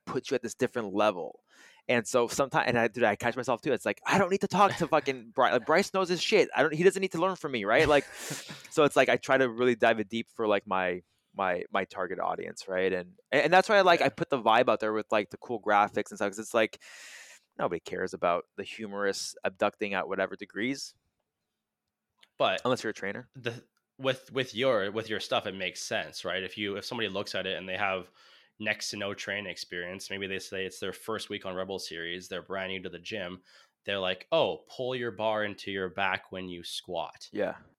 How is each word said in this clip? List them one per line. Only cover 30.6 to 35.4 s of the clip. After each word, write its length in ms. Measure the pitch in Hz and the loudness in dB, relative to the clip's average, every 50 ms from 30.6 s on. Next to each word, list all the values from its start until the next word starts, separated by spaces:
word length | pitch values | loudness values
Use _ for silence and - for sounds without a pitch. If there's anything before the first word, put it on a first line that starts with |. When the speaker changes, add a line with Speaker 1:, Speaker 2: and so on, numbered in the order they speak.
| 95 | -6
Speaker 2:
it's 140 | 92 - - | -6 -8 -8
their 140 | - 95 87 | -8 -8 -8
first 360 | - - - 110 101 - - | -8 -8 -6 -6 -6 -6 -8
week 160 | 104 101 - | -10 -8 -8
on 100 | 95 90 | -8 -6
Rebel 240 | 90 95 95 98 92 | -6 -6 -6 -6 -8
Series, 500 | - - 80 82 85 85 87 92 90 - | -8 -8 -10 -8 -8 -8 -8 -8 -10 -10
they're 140 | 98 87 82 | -10 -10 -8
brand 280 | - 95 98 95 92 | -8 -6 -6 -6 -6
new 100 | 95 95 90 | -6 -8 -8
to 60 | 92 | -10
the 100 | 87 85 | -12 -12
gym, 420 | 87 - 110 107 92 87 92 90 - _ _ - _ _ _ _ _ | -12 -10 -8 -8 -8 -8 -10 -12 -16 _ _ -20 _ _ _ _ _
they're 140 | - 101 98 | -4 -2 -2
like, 280 | 95 92 92 - - - | 0 -2 -2 -4 -4 0
"Oh, 340 | 165 165 131 101 82 78 - _ | 2 2 2 2 0 -2 -8 _
pull 260 | - - 127 123 131 | -10 -8 -6 -4 -4
your 160 | 127 120 120 | -4 -4 -6
bar 320 | 101 95 107 110 107 107 | -6 -2 -2 0 0 0